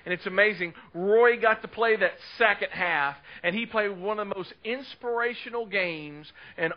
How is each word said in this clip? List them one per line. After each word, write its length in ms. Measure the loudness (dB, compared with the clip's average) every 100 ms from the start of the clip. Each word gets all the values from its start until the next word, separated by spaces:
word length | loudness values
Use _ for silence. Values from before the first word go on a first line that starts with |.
| -6
And 80 |
it's 100 | -6
amazing. 480 | -2 2 2 2 -6 -10 -12
Roy 440 | -4 4 6 6 6
got 220 | 2 2
to 80 | -4
play 260 | -2 2
that 200 | 4 2 -2 -10 2
second 320 | 2 2 -2
half, 460 | -2 -2 0 -2 -4 -14 -6
and 120 | -2
he 120 | -2 -2
played 240 | 0 -2 -2
one 180 | -4 -4
of 80 | -4
the 80 |
most 200 | -6 -10 -10
inspirational 1000 | -8 -8 -10 -10 -4 0 -2 -4 -8 -8 -2
games 600 | 0 0 -4 -10 -14 -18 -20 -16 -4
in 160 | -4